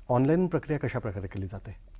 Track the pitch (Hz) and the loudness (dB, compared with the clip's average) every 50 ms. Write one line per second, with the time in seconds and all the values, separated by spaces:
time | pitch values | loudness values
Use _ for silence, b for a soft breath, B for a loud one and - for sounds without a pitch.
0 | - - 123 131 131 139 160 175 185 170 170 156 - - 151 139 - 120 - 123 | -2 2 4 4 6 6 4 4 4 2 0 -2 0 -2 -2 -2 -2 -2 -2 -2
1 | 117 113 92 98 95 95 - 98 98 92 104 101 - 107 98 - - - - | -4 -4 -4 -6 -6 -6 -6 -6 -6 -6 -8 -10 -12 -14 -14 -16 -18 -20 -20